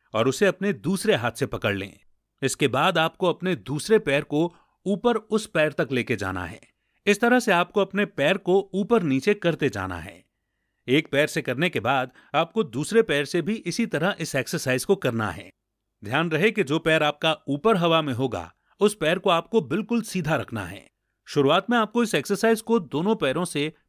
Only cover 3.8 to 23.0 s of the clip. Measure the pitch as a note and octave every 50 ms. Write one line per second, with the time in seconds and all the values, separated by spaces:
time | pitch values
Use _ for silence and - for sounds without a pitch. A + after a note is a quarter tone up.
3.8 | - - A3 G#3+ G#3+ D3 C3+ D3 - - D3 D3+ E3+ E3+ - _ _ _ _ _
4.8 | - F#3 G3+ - - A#3+ A#3 A3+ - - G#3+ G#3+ A3 - - D#3+ D3+ D#3 - -
5.8 | D#3 A#2 C3+ B2 A2 - A#2+ G2+ G2+ F#2+ F#2 F#2 F2+ E2+ - - _ _ _ _
6.8 | _ _ _ _ - G3+ G#3 G3+ A#3 A#3 B3 B3 A3+ G#3+ F3+ E3+ F3+ - - G#3
7.8 | F#3+ F#3+ - G3 G3+ G3 - - C#3 D#3 F#3+ G3 - F3 F#3 G3 F#3+ - - F#3+
8.8 | G#3 - A#3+ A3 F3 D3 C3 C3+ - G#3 G#3 G#3 - E3+ D#3 - D#3 C#3 - G2
9.8 | F#2 F#2 F2+ E2+ D#2+ - E2 E2+ _ _ _ _ _ _ _ _ _ _ _ _
10.8 | - B2 B2+ D#3 D#3 - - C#3 D3+ D3+ - D#3+ B2+ - A#2+ B2+ E3+ F3+ - A#2+
11.8 | G2+ A#2 C#3+ B2+ B2+ - _ - - _ - D3 E3 E3 - A3+ G#3 C3 G#2+ C3
12.8 | D3+ - G3+ A3+ A3 - D3 C#3+ C#3+ - - F3 D#3 F#3 A3 A3 - F3 D#3+ -
13.8 | A3+ A3 - C#3+ D#3+ G3 G3 - E3 - - C3+ - - - D3+ - C3 B2+ C3
14.8 | - - G3 - - C3 A#2 A2+ A2 G2 E2+ G2+ G2 F2 _ _ _ _ _ _
15.8 | _ _ _ _ G2+ G#2 B2+ D3+ E3+ E3+ D#3 D3+ F#3 A3+ A3+ G#3+ E3+ B2+ D3+ D#3+
16.8 | - D#3+ D#3 D#3+ D3+ D3 - - - D#3+ D#3 - _ - C#3 C#3+ - A3+ A3+ F3
17.8 | E3+ E3+ E3 D#3+ D#3 C#3+ B2 A2+ C3+ B2 G#2+ F2+ E2 E2+ _ _ _ _ _ -
18.8 | G3+ G#3 G#3 - E3 D3+ F3+ F#3+ - G3 E3+ E3 - - - A3+ D#3 A#2 C#3 G#3+
19.8 | G#3 - A#3 A#3 - - - F#3 D#3 D3+ D#3+ B2 G2+ - A2+ G#2+ F#2 E2+ G2 G2
20.8 | - _ _ _ _ _ _ _ _ - - D3 C3+ C3+ D#3 F#3+ G3 - B3 A#3
21.8 | G#3+ G#3+ - A#3+ A#3+ G#3+ - B3 A#3 - G3+ - - A3+ A3+ A3 - - A3+ A#3
22.8 | E3+ B2 - C#3+